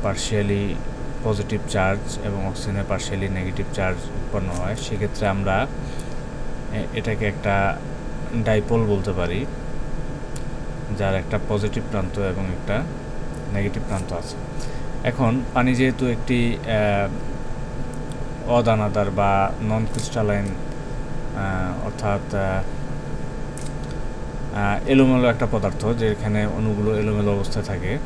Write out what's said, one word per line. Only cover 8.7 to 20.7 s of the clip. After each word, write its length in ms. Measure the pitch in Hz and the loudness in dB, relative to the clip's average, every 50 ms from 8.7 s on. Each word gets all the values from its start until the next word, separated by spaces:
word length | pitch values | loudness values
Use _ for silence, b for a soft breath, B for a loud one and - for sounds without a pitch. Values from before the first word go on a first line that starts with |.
| 117 113 113 | 2 2 4
বলতে 260 | 107 104 95 90 101 | 4 2 2 2 0
পারি, 340 | 92 90 90 85 87 98 131 - - - - - - - - - - - - 120 120 - - - - - - - - - - - - - - - 101 95 | 0 0 0 0 0 0 -2 -2 -4 -6 -4 -4 -2 -2 -2 -2 -2 -2 -2 -4 -4 -6 -6 -6 -4 -4 -4 -4 -4 -4 -4 -4 -4 -6 -4 -4 -2 0
যার 180 | 101 98 95 | 0 2 2
একটা 240 | 95 92 - - 104 101 - | 0 0 0 -2 -2 0 0
পজিটিভ 340 | 107 104 101 107 104 117 110 - | 0 0 0 0 -2 -2 -4 -2
প্রান্ত 280 | - 101 95 92 - 104 | -2 -2 -2 -2 -2 0
এবং 260 | 101 95 90 92 98 | 0 0 0 0 -2
একটা 380 | 92 92 82 - 95 98 113 156 170 139 - - - - - - - - - - - 101 | -2 -2 -4 -2 0 0 0 0 -2 -4 -6 -6 -6 -4 -4 -4 -4 -4 -4 -4 -2 -2
নেগেটিভ 280 | 101 101 101 - 107 - - | 0 0 0 0 -2 -2 -2
প্রান্ত 260 | 107 92 90 - 90 | -2 -2 -2 -4 -4
আছে। 220 | 85 87 - - - - - B B B B B B B B B - - | -6 -6 -6 -6 -8 -8 -6 B B B B B B B B B -2 -2
এখন 380 | - 120 - 131 113 117 131 120 - - | -2 0 2 2 2 2 2 0 0 2
পানি 220 | 131 123 127 127 | 2 4 4 4
যেহেতু 300 | 120 131 131 123 120 131 | 4 4 2 4 2 2
একটি, 520 | 127 120 - - - 131 123 120 117 113 80 | 0 2 0 2 2 2 4 4 2 2 0
আহ, 1900 | - 113 113 107 107 104 101 101 101 98 92 - - - - - - - - - - - - - - - - - - - - - - - - - - - | -2 0 2 4 4 4 4 2 2 0 -2 -2 -4 -4 -4 -4 -2 -4 -4 -4 -4 -4 -4 -4 -4 -4 -4 -6 -6 -6 -4 -4 -4 -4 -4 -6 -2 4
অদানাদার 600 | 120 120 120 117 113 107 104 104 95 104 101 98 | 4 4 6 6 4 4 4 2 2 2 2 2
বা 400 | 92 98 101 98 98 98 98 98 - - | 2 2 4 4 4 4 4 2 0 0
নন 240 | 110 107 107 110 110 110 | 0 0 0 2 0 0
ক্রিস্টালাইন, 540 | - 120 107 - - 120 107 104 101 101 101 | 0 -2 -2 -2 0 0 2 2 2 2 0
আহ, 1400 | 101 95 - - - | 0 -2 -4 -4 -4